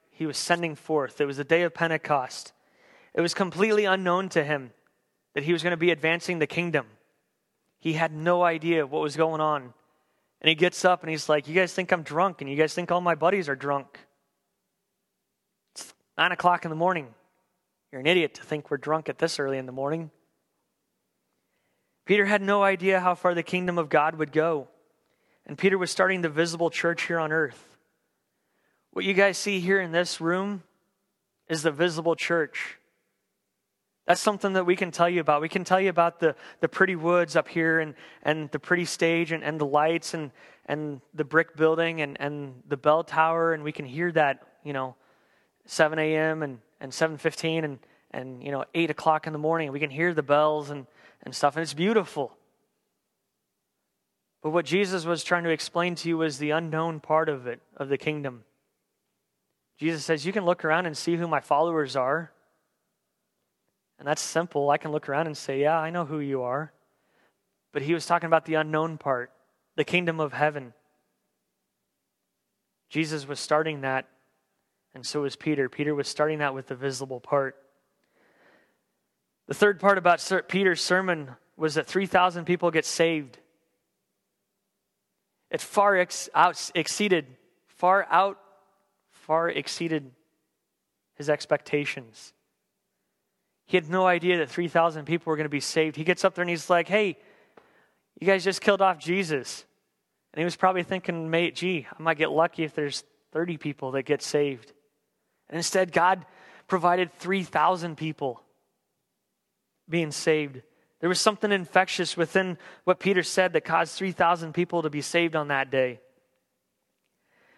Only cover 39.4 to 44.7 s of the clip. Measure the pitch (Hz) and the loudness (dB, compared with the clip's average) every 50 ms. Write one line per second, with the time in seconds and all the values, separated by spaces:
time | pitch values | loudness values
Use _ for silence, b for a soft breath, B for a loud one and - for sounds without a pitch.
39.4 | 143 147 156 156 147 139 139 147 151 160 170 165 - - - 165 151 135 B B | -4 -6 -2 -2 -2 2 2 2 4 4 2 0 -4 -6 -8 -8 -8 -10 B B
40.4 | B B B B B - 143 151 151 147 143 131 - _ - 156 151 131 151 160 | B B B B B -6 -6 -4 -4 -6 -8 -10 -14 _ -6 -6 -6 2 2 2
41.4 | 165 - _ 147 160 160 160 160 165 165 165 160 151 143 139 - 139 147 147 147 | 2 2 _ 2 2 2 4 2 0 -2 -2 -4 -6 -6 -6 -6 -6 -6 -6 -6
42.4 | 143 135 127 123 - 143 143 131 - 151 151 165 165 - - 160 160 165 165 165 | -10 -12 -14 -18 -8 -8 -8 0 2 4 4 4 2 -2 0 2 2 2 2 2
43.4 | 165 165 160 156 147 151 151 - 147 127 123 156 175 175 160 165 151 139 135 - | 2 0 0 -2 -4 -8 -8 -8 -10 -10 -6 -4 -4 0 2 2 2 2 0 -4
44.4 | - _ _ _ _ 147 | -10 _ _ _ _ -8